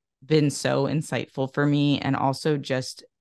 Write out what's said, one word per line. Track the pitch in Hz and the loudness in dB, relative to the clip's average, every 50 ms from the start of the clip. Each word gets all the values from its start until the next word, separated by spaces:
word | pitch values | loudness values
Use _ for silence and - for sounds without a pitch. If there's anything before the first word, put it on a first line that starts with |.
| _ _ _ _ - | _ _ _ _ -4
been | 131 156 156 147 147 | 0 2 4 4 2
so | 135 - - 131 135 135 139 | 0 -2 -2 -2 0 0 0
insightful | - - 160 156 - - 120 - - _ - 135 127 - | 0 -2 -2 -4 -4 -4 -6 -6 -6 _ -6 -6 -4 -2
for | - 143 | 0 2
me, | 147 143 147 143 143 143 - | 2 2 2 4 2 2 2
and | - 143 135 | 0 -2 -2
also | 120 - 135 135 - - 160 151 143 | 0 0 -2 -2 -2 -2 -2 -2 -2
just | 135 - 135 127 127 - - - - - _ _ | -2 -4 -4 -4 -4 -6 -12 -16 -20 -20 _ _